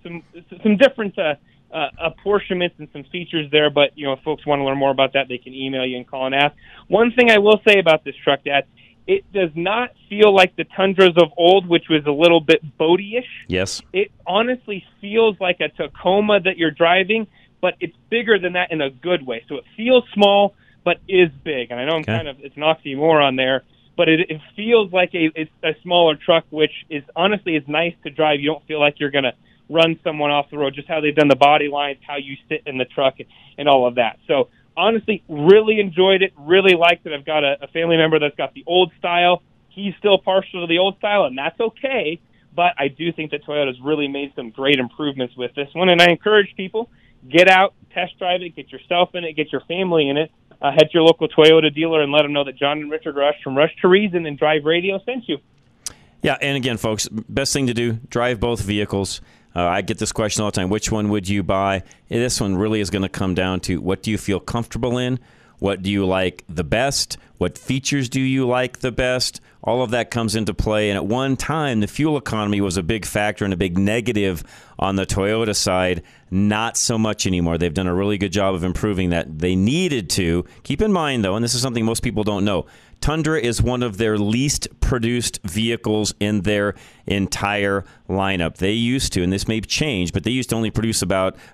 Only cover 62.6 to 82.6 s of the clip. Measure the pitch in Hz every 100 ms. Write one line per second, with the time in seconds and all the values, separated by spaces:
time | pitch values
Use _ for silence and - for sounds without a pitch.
62.6 | 107 110 92 98 95 - 95 90 92 92
63.6 | - 85 87 95 - 104 - 92 - 117
64.6 | 113 117 123 123 127 127 _ _ _ -
65.6 | 98 98 98 101 92 92 90 - - 80
66.6 | 76 110 139 - - - _ - 90 -
67.6 | - 131 - 143 120 135 131 131 123 123
68.6 | 127 - 131 123 127 127 - - _ _
69.6 | - 123 120 120 110 120 113 110 107 -
70.6 | 110 107 104 98 95 123 135 127 - 156
71.6 | 143 110 101 - 156 147 - 110 104 101
72.6 | 98 90 80 110 - 107 104 - 101 90
73.6 | 98 90 101 117 113 107 98 82 - -
74.6 | - - 95 98 95 98 98 113 110 98
75.6 | 101 92 92 87 - _ - 92 104 107
76.6 | 113 - - 113 110 104 98 92 85 82
77.6 | 87 78 90 90 101 101 98 98 98 92
78.6 | 90 85 107 95 90 85 - 78 90 92
79.6 | 104 160 180 127 80 - 85 85 - -
80.6 | - 147 214 180 151 123 98 104 117 120
81.6 | 131 117 110 117 123 107 104 101 101 90